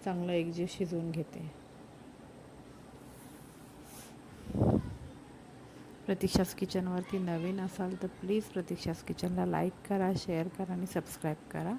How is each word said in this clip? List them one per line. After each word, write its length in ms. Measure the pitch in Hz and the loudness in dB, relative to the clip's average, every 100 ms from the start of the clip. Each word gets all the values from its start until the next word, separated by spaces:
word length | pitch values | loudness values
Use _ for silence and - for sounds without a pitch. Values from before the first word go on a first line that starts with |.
| - | 0
चांगलं 260 | 180 175 | 0 4
एकजीव 340 | 175 170 170 175 | 4 4 2 0
शिजवून 420 | - 180 170 165 | 2 0 2 0
घेते. 400 | 160 156 - 160 - - - - - - - - - - - - - - - - - - - - - - - - - - - - - - - - - - - - - - - - - - - - - - | 0 -2 -4 -8 -8 -14 -16 -16 -16 -18 -16 -16 -16 -16 -16 -16 -16 -16 -16 -16 -16 -16 -14 -16 -16 -16 -16 -14 -14 -14 -16 -16 -14 -4 6 8 8 6 -6 -10 -14 -16 -16 -16 -16 -16 -16 -16 -12 -2
प्रतीक्षाच 500 | 190 185 - 185 - | 2 4 6 4 2
किचनवरती 640 | 185 185 185 180 180 196 | 0 2 2 0 0 0
नवीन 400 | 180 165 175 196 | 2 2 2 0
असाल 360 | 185 185 185 185 | 0 0 0 0
तर 60 | 185 | -2
प्लीज 360 | - 180 214 | -4 2 2
प्रतीक्षाच 600 | 214 - 170 175 - 165 | 2 -2 -2 0 0 -2
किचनला 420 | - 165 180 180 180 | -2 -2 2 4 4
लाईक 280 | 160 170 - - | 4 4 0 0
करा, 220 | 196 185 190 | 4 4 4
शेअर 320 | - 165 170 | 2 2 2
करा 260 | - 190 | -2 -2
आणि 120 | 180 185 | 0 0
सबस्क्राईब 640 | 175 156 - 160 156 - | 0 -2 -2 0 -2 -4
करा. 220 | 160 165 | -2 0